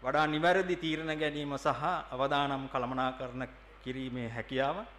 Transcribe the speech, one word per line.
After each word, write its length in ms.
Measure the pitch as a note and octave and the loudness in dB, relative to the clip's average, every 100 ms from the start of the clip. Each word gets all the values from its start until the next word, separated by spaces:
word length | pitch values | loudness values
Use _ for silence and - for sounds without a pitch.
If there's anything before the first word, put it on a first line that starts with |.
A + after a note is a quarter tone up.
වඩා 260 | B2 C#3 D#3 | 2 4 4
නිවැරදි 480 | D3+ E3+ F3+ F#3 F3 | 4 6 6 4 0
තීරණ 360 | E3 D#3 D#3+ | 0 -2 -2
ගැනීම 440 | D#3 D#3 D3 C#3+ C#3 | 0 -2 -2 -4 0
සහ 260 | D#3 B2 D3+ F3 - | 0 2 0 -2 -4
අවදානම් 600 | B2+ C#3 C#3+ C#3+ C3+ C3+ | -2 2 2 2 0 -2
කළමනාකරණ 800 | C3+ B2 C3 C3 C3 C3 B2+ B2+ - - - | -2 -2 0 0 -2 -8 -6 -8 -10 -20 -14
කිරීමේ 500 | - B2+ C3 B2+ A#2 | -8 -6 -6 -6 -6
හැකියාව 480 | A#2 A2+ C3 C3+ E3+ A3+ | -6 -4 0 0 -2 -8